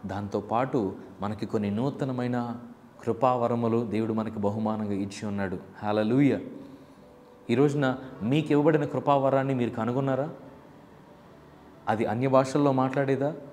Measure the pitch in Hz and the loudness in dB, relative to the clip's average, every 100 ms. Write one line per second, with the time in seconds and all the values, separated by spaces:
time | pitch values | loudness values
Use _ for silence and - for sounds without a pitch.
0 | 98 95 101 107 98 113 135 135 95 - | -8 -6 -4 -6 -2 0 0 0 -2 -4
1 | - - 101 104 107 113 104 101 135 135 | -16 -8 -6 -6 -4 -2 -2 -2 -2 -2
2 | 135 127 123 123 120 120 - - - - | -4 -2 -2 -2 -4 -8 -14 -20 -20 -8
3 | - 110 131 123 120 120 117 117 117 104 | -4 2 2 4 2 2 2 2 0 -2
4 | 113 110 110 110 101 107 107 110 104 98 | 0 -2 -2 -2 -2 0 -2 -2 -2 -2
5 | 101 - 107 101 95 90 - - 104 107 | -4 -6 -6 -4 -4 -6 -10 -8 0 0
6 | 107 127 143 101 - - - - - - | 2 4 4 2 -4 -14 -16 -20 -20 -20
7 | - - - - - 120 147 143 131 127 | -20 -20 -20 -20 0 4 4 4 0 0
8 | - - 104 147 147 147 147 151 143 127 | -8 -6 0 0 4 4 6 4 0 -2
9 | 135 143 135 135 135 131 117 117 113 127 | 2 4 4 2 2 0 -2 -2 -2 0
10 | 139 131 156 - - - - - - - | 0 0 -2 -8 -18 -20 -20 -20 -20 -20
11 | - - - - - - - - - 110 | -20 -20 -20 -20 -20 -20 -20 -12 -4 -2
12 | 113 113 135 131 135 151 143 131 131 143 | 0 0 4 4 4 2 4 4 2 0
13 | 135 135 139 170 - | 0 0 -2 -4 -14